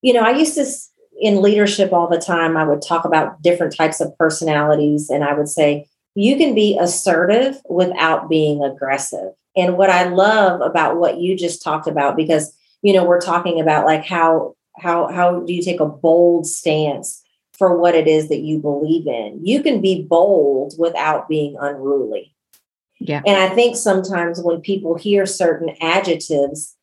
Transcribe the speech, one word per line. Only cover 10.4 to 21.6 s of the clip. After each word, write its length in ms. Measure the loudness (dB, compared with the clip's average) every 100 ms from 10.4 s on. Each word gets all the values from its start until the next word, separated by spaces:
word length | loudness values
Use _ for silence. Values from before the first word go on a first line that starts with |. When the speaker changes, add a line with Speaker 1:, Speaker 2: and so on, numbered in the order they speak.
| 2 0
Speaker 1:
about 340 | -2 0 0 0
what 220 | 0 0
you 180 | -4 -2
just 260 | -4 -6
talked 240 | -6 -6 -4
about, 300 | -2 -2 -2
because, 380 | 0 0 -2 _ _ _
you 140 | 2
know, 100 | 4
we're 160 | 4 2
talking 400 | 2 -2 -2 0
about, 240 | 2 2
like, 220 | 2 0 -2
how, 480 | 0 2 2 -2 -12 _ -10
how, 300 | -4 -2 -2
how 320 | 0 0 0
do 120 | -4
you 80 | -4
take 200 | -4 -2
a 60 | -4
bold 600 | 0 2 6 6 4 -2
stance 760 | -6 -2 0 -2 -4 -10 -16 _ _ _ _
for 180 | 2 4
what 180 | 4
it 140 | 4 4
is 200 | 2 0
that 100 | -4
you 180 | -2 -4
believe 480 | -2 -4 -2 -2 -2
in? 340 | -6 -8 -8
You 200 | -2 0
can 200 | 0 0
be 200 | 0 -2
bold 680 | 2 2 4 4 2 0 -4 -2
without 500 | -4 -2 -2 -2 -2
being 260 | -2 -2 -4